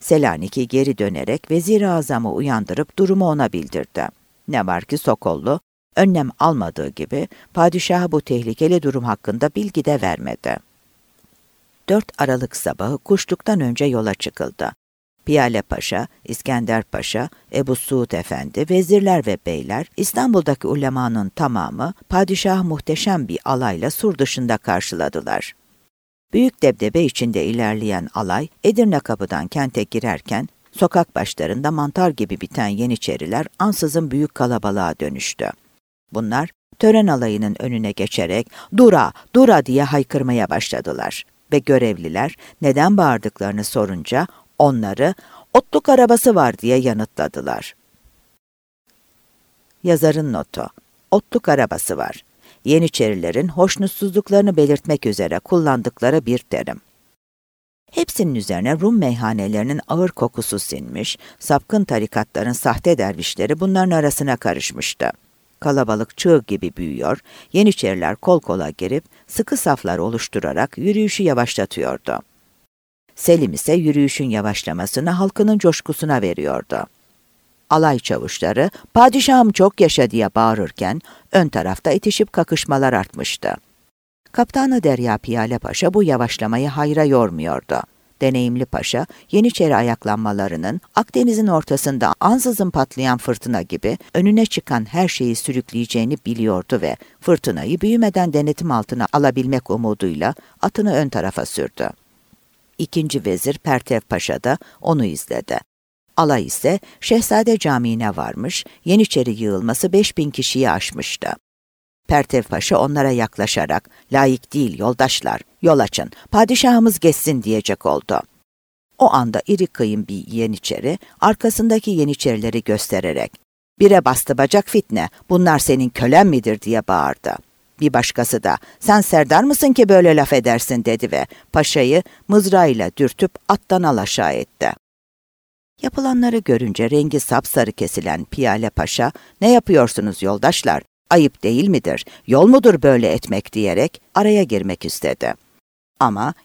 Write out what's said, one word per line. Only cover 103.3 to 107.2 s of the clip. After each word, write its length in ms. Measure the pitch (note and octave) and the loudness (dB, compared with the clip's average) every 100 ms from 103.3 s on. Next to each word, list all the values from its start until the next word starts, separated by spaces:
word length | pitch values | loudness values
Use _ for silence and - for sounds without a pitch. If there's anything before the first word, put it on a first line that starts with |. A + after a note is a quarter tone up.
| F2+ C3 C#3+ | -4 -2 -4
Pertev 420 | - B2+ - A#2 | -2 -2 0 -4
Paşa 440 | - F2 - C#2+ | -2 -6 -4 -4
da 140 | B2 D3 - _ | -2 -4 -6 _
onu 240 | - D#3 | -2 0
izledi. 540 | G#2+ D2 - A#1+ - A#1+ - _ _ _ _ - | 0 -4 -8 -8 -6 -8 -8 _ _ _ _ 0
Alay 300 | D#3 C3 - | 2 2 -2
ise 340 | - C3 G3 - - | -2 -2 -2 -6 -12
Şehzade 580 | - A#3 | 0 0